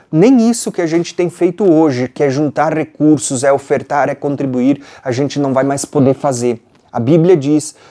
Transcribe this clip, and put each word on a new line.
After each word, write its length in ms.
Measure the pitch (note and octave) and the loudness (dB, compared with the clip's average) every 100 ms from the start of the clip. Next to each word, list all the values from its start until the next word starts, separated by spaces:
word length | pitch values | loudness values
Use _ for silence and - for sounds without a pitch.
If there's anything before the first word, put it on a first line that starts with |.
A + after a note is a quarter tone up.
| _ | _
nem 380 | D#3+ G#3+ C4 A3+ | 2 4 4 2
isso 220 | A#3 A3 | 0 -4
que 100 | G3 | -4
a 60 | E3 | -2
gente 260 | E3+ E3+ | -2 -4
tem 160 | - F3+ | -4 -6
feito 400 | - F3+ F3 G3+ | -2 -2 0 2
hoje, 380 | D#3 D#3+ B2 B2+ | 4 2 0 -4
que 160 | - | -2
é 80 | D3 | -2
juntar 420 | C3 D3+ C3+ D3+ | 0 -2 -2 -2
recursos, 680 | D#3 D3+ - D3+ D3+ - C3 | -2 -6 0 2 2 0 -2
é 100 | C#3 | 0
ofertar, 560 | C#3 - C#3 - C#3+ C#3+ | 0 0 -4 -2 -2 -2
é 60 | |
contribuir, 680 | C#3 D3 C#3 C#3 B2+ B2+ C#3 - - | -2 -6 -4 -4 0 0 0 -6 -12
a 80 | C3+ | -6
gente 300 | B2 C#3+ C#3+ | -4 -4 -2
não 120 | C#3+ | -2
vai 120 | C3 | 0
mais 200 | C3+ C#3 | -2 -2
poder 300 | - D3 C3 | -4 0 0
fazer. 500 | C3 D3 B2 A#2+ A2+ _ _ _ | 0 -2 -2 -4 -4 _ _ _
A 80 | B2 | -6
Bíblia 360 | A#2 E3 E3+ F3 | 0 2 4 2
diz 380 | C3+ D3+ - - - | 2 -2 -2 -12 -20